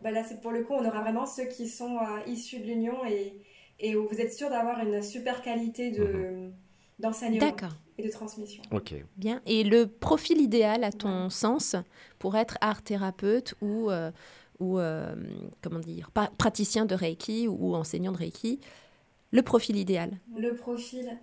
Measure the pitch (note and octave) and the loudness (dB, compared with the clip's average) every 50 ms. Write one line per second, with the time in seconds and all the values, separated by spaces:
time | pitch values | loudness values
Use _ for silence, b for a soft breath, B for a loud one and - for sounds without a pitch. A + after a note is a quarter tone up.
0 | - A3+ G#3+ A3 A3+ - A#3 G#3+ - A#3 A#3 A#3+ A#3 - C#4 C4+ A#3+ A3+ G#3+ G#3+ | -6 -4 -2 -2 -2 -4 -6 -10 -6 -4 -2 -2 -2 0 0 0 0 0 0 -2
1 | A3 A3+ A3+ A#3 C4+ C#4 - - B3+ B3 B3 - A#3 A3+ - - A#3+ A#3+ B3 A#3 | 0 0 0 0 -2 -2 -4 -4 -6 -6 -6 -6 -8 -8 -8 -8 -6 -4 -2 -2
2 | A3+ G#3+ G#3+ G#3 - - B3 A3+ A#3+ - B3+ A#3+ G#3 G#3+ A#3 A#3 A3+ A#3 B3 C4 | -2 -2 -4 -6 -6 -6 -6 -8 -8 -8 -10 -8 -6 -4 -2 -2 0 -2 -2 -2
3 | B3+ A3+ G#3 G3+ G3+ G3+ - B B B B B B B B B - A3 G#3+ G#3+ | -2 -2 -2 -2 -2 -4 -8 B B B B B B B B B -2 0 2 2
4 | G#3+ G#3 G#3+ A3 A#3 A3+ - - C#4+ C#4+ C4 A#3 A#3 A#3 A#3+ A#3+ A3+ G#3 G#3 G#3 | 0 0 0 -2 -2 -2 -2 -4 -4 -2 0 0 0 0 0 0 0 0 0 0
5 | G#3 G3+ - B3 A3+ C4 B3+ B3+ - B3 A#3 A#3 A#3 A#3 A#3 - B3 B3 G#3+ G3+ | -2 -4 -6 -6 -4 -2 -2 -2 -2 -4 -2 -2 -2 -2 -4 -4 -4 -2 0 2
6 | G#3 G3+ G3 F#3+ F#3 F#3 F#3 F#3 F#3 F#3 F#3 - - b b b b b b b | 2 2 2 0 -2 -4 -6 -8 -10 -12 -14 -18 -20 b b b b b b b
7 | - A3+ A3 - A#3+ A#3 A3+ A3 C4+ D4+ - - G#3 F3 D#3 - - _ _ - | -2 -2 -2 -2 0 0 2 4 4 4 2 0 -4 -8 -8 -10 -16 _ _ -8
8 | G#3+ G#3+ G#3 - A3 G#3+ - G#3+ G#3 G3+ - - - - G#3+ G3+ - - - C#2+ | -6 -6 -6 -6 -10 -12 -10 -12 -12 -12 -14 -16 -8 -4 -4 -4 -4 -4 -8 -12
9 | C#2+ D#2+ - F#3+ F#3+ A3 A#3 B3+ - - A3+ A3 A3 G#3 G#3+ A#3 A#3 G#3 - - | -12 -12 -10 -4 -2 -2 -2 -2 0 2 4 4 6 8 8 8 8 6 2 -2
10 | - - D#4 D4+ - - E4+ D#4 D4 A3+ G3+ A#3+ A3 G#3 G#3+ A#3 B3 G3+ G3+ G#3 | 0 2 2 4 4 4 6 6 6 6 6 6 6 6 4 4 2 0 0 -2
11 | - G#3 F#3+ F3+ F3+ F#3 - - - G#3+ - - - - - F3+ F3+ - b b | -2 0 0 0 0 -2 -2 0 2 2 4 2 2 0 -2 -2 -4 -6 b b
12 | b b b b - F#3 G3 A3 A3+ A3+ - - - G#3+ G#3+ - - - G#3+ G3 | b b b b -4 0 2 2 2 2 0 0 0 0 0 0 -2 -4 -2 -2
13 | F#3+ F#3+ F#3 - - G3 G#3+ B3 B3 - - - G#3 G#3 G#3 A3 A3+ G#3+ F#3+ E3+ | -2 -2 -4 0 2 2 4 2 2 -2 -6 -4 -4 -2 -2 0 0 0 0 0
14 | E3 D#3+ E3 B B B B B B B B - F#3 F#3 F#3 F#3 F3 D#3+ D#3+ D#3+ | -2 -4 -6 B B B B B B B B -4 -2 0 2 2 0 0 -2 -2
15 | - - - - - - G1+ G1+ G1+ G1+ - - - E3+ D#3+ E3 E3 E3 E3 E3+ | -4 -6 -6 -8 -8 -8 -8 -10 -10 -12 -12 -12 -10 -8 -6 -6 -6 -8 -8 -10
16 | D#3+ - - - G#3 G#3+ - - - A3+ - - G#3 - - G#3+ A3 G#3 F#3 F#3 | -10 -4 0 0 0 0 2 2 2 2 2 2 0 0 2 2 2 2 2 2
17 | F3 E3 E3 - - - A3 A3 A#3 A3+ F#3+ - - F#3 F3 E3+ D#3+ D#3+ - E3+ | 0 0 -2 -4 -4 -4 -2 0 0 0 0 0 0 0 0 0 -2 -2 -2 -2
18 | F3+ F#3+ F#3+ E3+ E3 E3 - - - A3+ B3 C#4 b b b b b b b b | -2 -2 -2 -2 -4 -6 -6 -4 -2 -2 -2 -2 b b b b b b b b
19 | b b b _ _ _ - A#3+ B3 - - A#3 A3+ - G#3 G3+ F#3+ F3+ F#3+ E3+ | b b b _ _ _ 4 4 6 6 6 4 4 2 0 0 2 2 2 0
20 | E3+ F3 G3+ F#3 - A#3+ A3+ A3 A3 A#3+ A#3 A#3+ - B3 A#3+ A#3 - - - B3+ | 0 -2 -6 -10 -12 -12 -8 -4 -2 -2 -2 -4 -6 -6 -6 -6 -8 -8 -10 -10
21 | B3 A#3+ A#3 A#3 | -8 -8 -10 -10